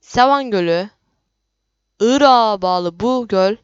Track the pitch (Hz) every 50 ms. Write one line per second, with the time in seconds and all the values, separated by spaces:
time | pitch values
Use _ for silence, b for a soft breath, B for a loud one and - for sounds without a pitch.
0 | _ _ - - 247 269 277 277 269 247 208 190 175 170 165 170 190 208 _ _
1 | _ _ _ _ _ _ _ _ _ _ _ _ _ _ _ _ _ _ _ _
2 | 202 226 254 285 294 277 254 240 233 220 208 196 185 185 180 180 180 175 170 170
3 | 196 240 254 254 240 214 208 190 185 190 214 226